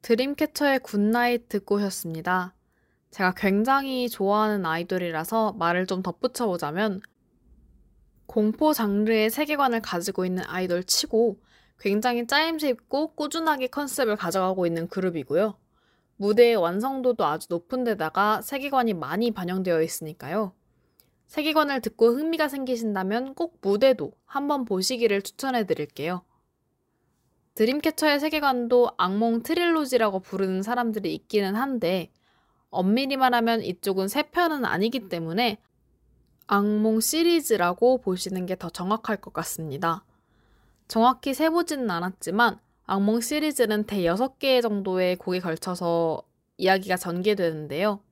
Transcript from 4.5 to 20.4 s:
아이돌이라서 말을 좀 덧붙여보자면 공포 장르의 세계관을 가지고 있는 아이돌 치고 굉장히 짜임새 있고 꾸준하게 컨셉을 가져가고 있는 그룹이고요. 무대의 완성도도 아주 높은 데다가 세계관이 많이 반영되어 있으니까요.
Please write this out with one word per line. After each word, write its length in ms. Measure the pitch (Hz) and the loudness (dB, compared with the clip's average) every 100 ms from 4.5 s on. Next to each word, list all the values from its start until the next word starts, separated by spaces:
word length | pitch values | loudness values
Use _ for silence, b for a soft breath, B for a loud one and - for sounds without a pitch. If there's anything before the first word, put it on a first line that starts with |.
| 208 175 | 0 -2
아이돌이라서 880 | 160 175 185 175 160 165 226 214 | -4 -2 -2 -2 -4 -2 0 0
말을 340 | 214 170 175 185 | 0 0 2 0
좀 160 | 185 | -2
덧붙여보자면 1000 | 185 - 254 - 226 175 147 165 214 190 - _ _ _ _ - _ _ _ _ _ _ - | -4 -4 -4 -2 -2 -2 -4 -2 -2 -2 -10 _ _ _ _ -20 _ _ _ _ _ _ -4
공포 460 | 220 214 220 311 | 0 0 2 2
장르의 580 | 302 208 202 214 220 220 | 2 0 0 2 2 2
세계관을 520 | 247 302 294 269 226 | 0 -2 0 0 0
가지고 420 | 208 175 196 190 | -4 -6 -4 -4
있는 180 | 185 185 - | -2 -4 -4
아이돌 340 | 180 185 175 | -6 -2 -2
치고 560 | 185 - 302 220 233 196 b b b b | 0 -2 0 0 0 -2 b b b b
굉장히 480 | 202 208 247 240 240 | -2 0 0 -2 0
짜임새 440 | 285 320 320 294 | 0 0 0 -2
있고 440 | 226 _ 277 311 | -2 _ -4 -4
꾸준하게 540 | - 302 330 320 285 254 | -4 -6 -2 0 0 -2
컨셉을 480 | - 285 - 233 208 | -4 -6 -2 0 0
가져가고 500 | 180 190 185 190 175 | -2 0 0 0 0
있는 220 | 165 175 | -2 -4
그룹이고요. 680 | 196 185 170 131 151 214 - _ _ _ _ _ - | -2 -2 -4 -2 0 0 -4 _ _ _ _ _ -4
무대의 400 | 202 214 233 226 | 2 6 8 6
완성도도 680 | 170 190 262 269 247 240 | 2 0 -4 0 0 2
아주 220 | 160 156 - | 0 -2 -4
높은 360 | 170 _ 254 | -6 _ -4
데다가 580 | 240 208 156 190 208 214 | -2 -2 -2 2 2 2
세계관이 520 | - 269 277 269 233 | -2 -6 0 0 0
많이 360 | 180 135 180 240 | -2 -4 -2 -2
반영되어 500 | 220 180 190 185 165 | -2 -4 -2 0 0
있으니까요. 760 | 165 - 160 156 131 190 | 0 -4 -12 -12 -6 -4